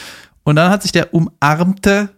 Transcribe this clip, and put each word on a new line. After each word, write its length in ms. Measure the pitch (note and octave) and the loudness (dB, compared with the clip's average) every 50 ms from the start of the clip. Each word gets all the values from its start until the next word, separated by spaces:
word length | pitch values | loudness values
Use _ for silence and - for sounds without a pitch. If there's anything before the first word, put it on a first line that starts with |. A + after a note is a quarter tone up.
| - - - - - _ _ _ _ | -20 -20 -20 -20 -20 _ _ _ _
und 100 | D3 D3+ | 0 0
dann 140 | D#3 E3+ F3+ | 2 2 2
hat 120 | G#3 G3 | 0 0
sich 100 | - F3+ | -2 -2
der 200 | - F3 - - | -2 -2 -2 0
Umarmte 1000 | - E3 D#3+ - - _ C#3+ D3 D3+ D#3+ F3 F#3 F#3+ - - G3+ G3 G3+ G#3 G3 - | 0 -2 -2 -2 -4 _ -2 0 0 0 0 -2 -2 0 0 0 0 0 -2 -4 -8